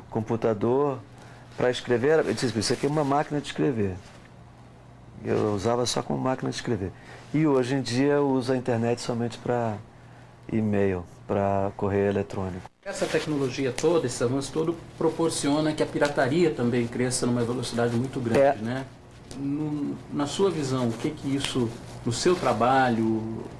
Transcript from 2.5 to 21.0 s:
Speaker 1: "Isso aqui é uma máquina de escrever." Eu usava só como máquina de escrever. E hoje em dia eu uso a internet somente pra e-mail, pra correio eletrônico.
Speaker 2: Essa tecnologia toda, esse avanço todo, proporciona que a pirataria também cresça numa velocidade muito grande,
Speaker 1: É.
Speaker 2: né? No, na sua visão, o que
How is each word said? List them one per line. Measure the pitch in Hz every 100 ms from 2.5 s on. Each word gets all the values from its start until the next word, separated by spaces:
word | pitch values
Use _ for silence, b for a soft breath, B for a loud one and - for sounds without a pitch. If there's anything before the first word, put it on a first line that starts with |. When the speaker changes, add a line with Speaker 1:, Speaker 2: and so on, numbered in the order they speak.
| 107
Speaker 1:
"Isso | 95
aqui | 120 143
é |
uma | 151
máquina | 139 139 147 147
de | -
escrever." | - 151 113 101 92 - - - - - - - - - - - - 113
Eu | 110 107
usava | 104 117 120 123
só | 139
como | - 143
máquina | 131 131 131
de | -
escrever. | - 104 95 B B B B
E | 147 156
hoje | 131 123 139
em |
dia | 110 123 139
eu | 143 143
uso | 131 120
a | 131
internet | 123 117 117 120
somente | - 120 117 -
pra | 127 120 117 104 - B B B B B -
e-mail, | 110 110 101 98 90 85 - -
pra | 101 98 98 98 -
correio | 101 101 101
eletrônico. | 101 98 101 95 92 - -
Speaker 2:
Essa | 196 - 180
tecnologia | 160 156 147 131 120 135
toda, | 120 156 170 123
esse | -
avanço | 120 139 139
todo, | 156 165 170 - -
proporciona | 160 - 165 - 143 147 156
que | 151
a | 143
pirataria | 156 143 151 127 160 165
também | 151 120 123 117
cresça | 117 123 123 123
numa | 123
velocidade | 117 127 123 120 120 117
muito | 131 135
grande, | 117 117
Speaker 1:
É. | 139 101
Speaker 2:
né? | 113 131 135 - - - - 139
No, | 139 143 151 151 143 - -
na | 147 143
sua | - 196
visão, | 160 135 131 120
o |
que | 110